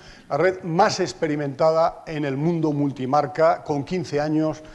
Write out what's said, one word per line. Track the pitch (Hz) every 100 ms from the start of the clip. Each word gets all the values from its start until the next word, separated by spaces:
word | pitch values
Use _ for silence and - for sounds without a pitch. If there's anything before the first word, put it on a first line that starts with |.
| - - -
la | 143
red | 180 185
más | 185 165 208 -
experimentada | 175 - 160 147 143 127 160 160 165 - -
en | 156 147
el | 135
mundo | 156 170 156
multimarca, | 143 143 131 127 147 147 - 160 -
con | - 147
quince | 135 180 160 143
años | 151 156 156 151 -